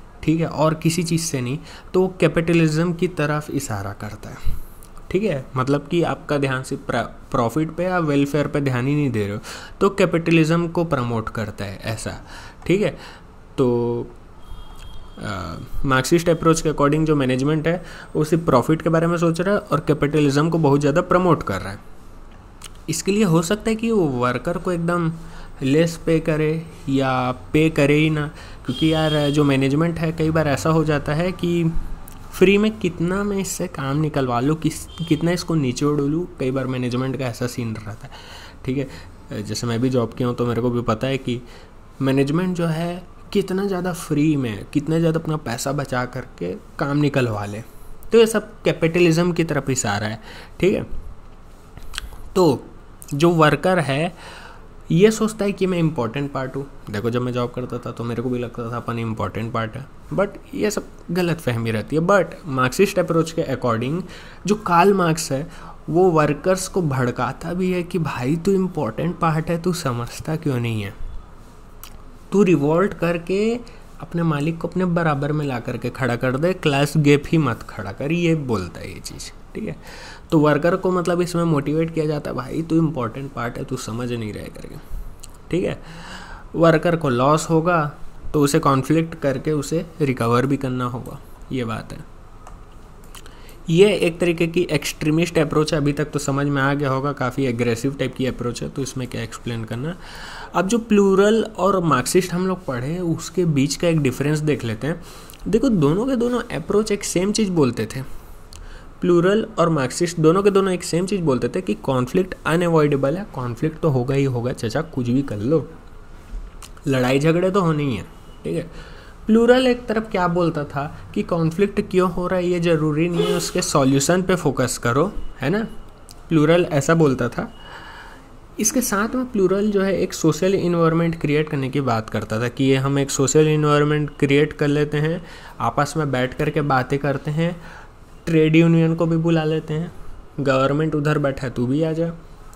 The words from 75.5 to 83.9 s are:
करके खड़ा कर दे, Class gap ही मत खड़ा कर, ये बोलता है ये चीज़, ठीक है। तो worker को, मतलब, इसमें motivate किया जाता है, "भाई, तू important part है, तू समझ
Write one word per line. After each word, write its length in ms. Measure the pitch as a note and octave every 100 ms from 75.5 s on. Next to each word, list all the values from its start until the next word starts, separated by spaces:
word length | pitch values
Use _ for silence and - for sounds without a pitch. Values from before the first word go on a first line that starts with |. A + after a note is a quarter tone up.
| A#2+
करके 300 | A#2+ A#2+ B2
खड़ा 260 | - B2+ A#2+
कर 200 | C3 C3
दे, 160 | E3+
Class 440 | F#3 D#3 C#3 C#3+ D#3+
gap 260 | C#3+ C#3+ -
ही 120 | E3
मत 240 | C#3 A2
खड़ा 300 | - - G2
कर, 200 | G2+ C#3
ये 220 | E3+ E3+
बोलता 460 | E3 C3+ G#2+ F2 -
है 140 | -
ये 60 | -
चीज़, 540 | - - - - -
ठीक 100 | -
है। 120 | G#3+ D#3 - - - - -
तो 80 | E3
worker 380 | D3+ C#3+ E3 F#3
को, 140 | F#3
मतलब, 300 | F#3 F3 F3
इसमें 240 | F3 E3+
motivate 500 | E3+ D3 C#3 D#3 E3
किया 120 | D#3+ D3+
जाता 240 | D3+ D#3
है, 60 | -
"भाई, 260 | B2+ -
तू 140 | E3 E3
important 560 | D#3+ C3 A#2 A#2+ C#3
part 260 | A#2+ A#2+ A#2+
है, 60 |
तू 120 | C#3 B2+
समझ 360 | -